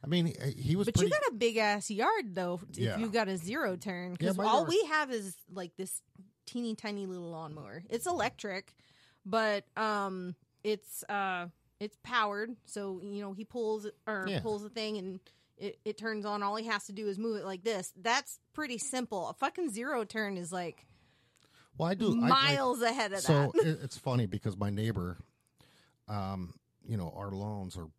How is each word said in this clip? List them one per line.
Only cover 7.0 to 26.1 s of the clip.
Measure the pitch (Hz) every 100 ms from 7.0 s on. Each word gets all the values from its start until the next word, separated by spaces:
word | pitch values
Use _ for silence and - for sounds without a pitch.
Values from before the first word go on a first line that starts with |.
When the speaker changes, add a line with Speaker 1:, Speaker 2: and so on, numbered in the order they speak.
| 196
Speaker 2:
little | 180 170
lawnmower. | 160 160 151 110 127 185
It's | 233 349
electric, | 349 226 - 214 190 - _ _ _ _ _ 196
but, | 220 220 202 196 -
um, | 220 208 196 190 180 175 _ _
it's, | 214 208 - - -
uh, | 202 190 180 175 - _ _
it's | 208 _
powered. | - 240 214 202 226 233 -
So, | 208 196 185
you | 202 202
know, | 202
he | 196 220
pulls | 247 220 220 208
it, | - -
or | 214 185
Speaker 1:
Yeah. | 190
Speaker 2:
pulls | 226 208
the | 208
thing | 233 214 214
and | 185 185 - _ _ _
it, | 202 -
it | 214 220
turns | 226 214 208
on. | 208
All | 202 214
he | 226
has | 208 -
to |
do | 202 214
is | 196
move | 226 214
it | 180
like | 190
this. | 196 208 180 -
That's | 208 254 277 - _
pretty | - 302 240
simple. | - 254 247 196 151
A |
fucking | - 277 - 330
zero | 208 254 269 214
turn | 220 208 190
is, | 170
like, | 180 170 - - - _ _ _ _ _ _ _ -
Speaker 1:
Well, | 165
I | 196
do, | 220
I, | 233 240
like, |
Speaker 2:
miles | 262 277 277 262 247
ahead | 233 262 214
of | 196
Speaker 1:
so | - 147 143 -
Speaker 2:
that. | 175
<laughs> |
Speaker 1:
it, | 156
it's | 135 -
funny | - 123 107
because | 104 110 95
my | 101
neighbor, | 101 110 101 87 87 - _ _ _ - _ _ _
um, | -